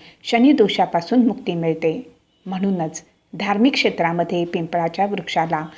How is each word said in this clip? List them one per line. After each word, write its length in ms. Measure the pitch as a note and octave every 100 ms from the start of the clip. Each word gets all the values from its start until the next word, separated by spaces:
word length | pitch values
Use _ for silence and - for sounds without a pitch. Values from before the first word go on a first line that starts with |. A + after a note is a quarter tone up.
| - -
शनिदोषापासून 1000 | - A#3 C4+ C#4 G3+ - F3+ E3+ - C4 A3
मुक्ती 300 | G3 - E3+
मिळते. 600 | E3 D#3+ E3 D#3+ - _ _ _ F#3
म्हणूनच 580 | F#3 G3 F3+ D#3+ - - _ _ -
धार्मिक 340 | G3+ G3+ C4
क्षेत्रामध्ये 720 | - A3 - E3 E3+ E3+ F3 F3
पिंपळाच्या 600 | F3+ E3 E3+ E3 E3+ G3+
वृक्षाला 600 | F#3+ D#3+ E3+ E3 D#3+ E3